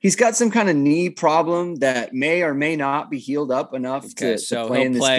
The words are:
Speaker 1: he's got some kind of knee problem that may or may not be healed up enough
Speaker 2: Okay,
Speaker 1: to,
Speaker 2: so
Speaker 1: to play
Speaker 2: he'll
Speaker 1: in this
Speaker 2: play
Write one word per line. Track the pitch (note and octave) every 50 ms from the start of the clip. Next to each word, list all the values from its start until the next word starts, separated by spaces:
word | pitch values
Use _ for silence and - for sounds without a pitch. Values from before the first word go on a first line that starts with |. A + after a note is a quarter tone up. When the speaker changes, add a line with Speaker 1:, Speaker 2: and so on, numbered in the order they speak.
Speaker 1:
he's | - G3 -
got | - B3+ A3+ A3
some | - A#3+ A3+
kind | G3+ A#3 G#3+ F#3+
of | E3
knee | C#3+ C#3 D3 D3 E3 F3 F3+
problem | F3 - - D#3+ D3+ E3 E3 D#3+ E3+ E3+ F3 F3 E3+
that | C#3+ C#3 C3+ B2+ B2 A2+ - B2
may | C3 C3+ D3+ E3 F3+ F3
or | D#3+ C#3
may | C#3 D3 D#3 E3
not | D3+ C#3 C#3 C#3 D3 - -
be | D3+ C3
healed | A2 C3 C#3 C#3+ D3 B2+
up | B2+ C3 D3 - C3
enough | C3 B2+ B2+ C3 C3+ A2
Speaker 2:
Okay, | G#2+ - - C#3 B2 A2+
Speaker 1:
to, | G#2
Speaker 2:
so | - - - A#2+ A#2
Speaker 1:
to | A2+
play | B2 B2+
Speaker 2:
he'll | C3
Speaker 1:
in | C3 B2+
this | B2
Speaker 2:
play | C3+ C3+ C3